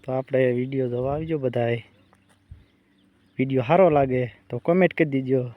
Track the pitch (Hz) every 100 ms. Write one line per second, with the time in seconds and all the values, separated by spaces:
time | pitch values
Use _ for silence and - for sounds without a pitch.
0 | - 131 131 131 131 123 131 135 127 120
1 | 131 147 160 156 131 123 117 117 - _
2 | _ _ _ _ _ - _ _ _ _
3 | _ _ _ - 135 131 120 170 185 143
4 | 135 127 120 - _ 123 - 180 180 -
5 | 160 135 131 131 123